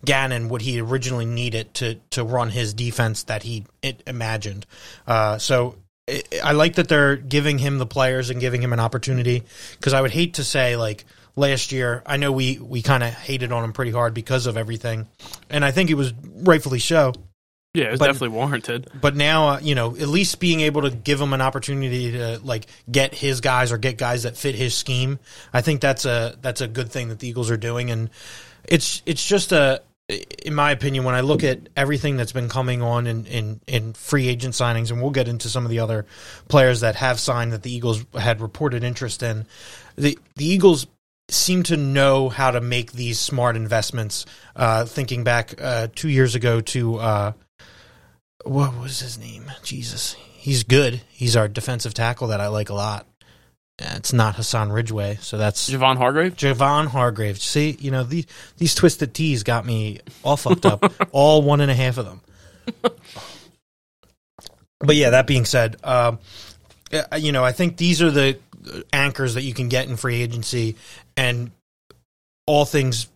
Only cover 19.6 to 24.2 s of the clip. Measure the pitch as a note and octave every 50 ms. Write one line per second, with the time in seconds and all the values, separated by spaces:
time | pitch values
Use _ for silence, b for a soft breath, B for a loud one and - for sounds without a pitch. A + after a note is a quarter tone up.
19.6 | D3 D3+ C#3+ B2+ A#2 A#2 A#2+ - D#3 C#3+ D3 F#3 G3+ F3+ - - - F3 E3 D#3+
20.6 | D#3 D3+ D3 D3+ C#3 C#3 B2 A#2 - - C#3+ C#3 D3 C#3 C#3 C3 C3 C3 C3+ C#3
21.6 | - - C#3 C#3 C3+ C3 B2 B2+ B2 A#2+ A#2 B2 A#2+ A2+ A2+ A2 G2+ C3+ A#2+ A2
22.6 | G#2+ B B B B - A#2+ C#3 C3+ C3 - - - C#3 C3+ B2 A2+ C3+ B2+ B2
23.6 | B2+ A#2+ A#2+ A2+ G#2+ C3 B2 G#2+ C3+ A#2+ B2 B2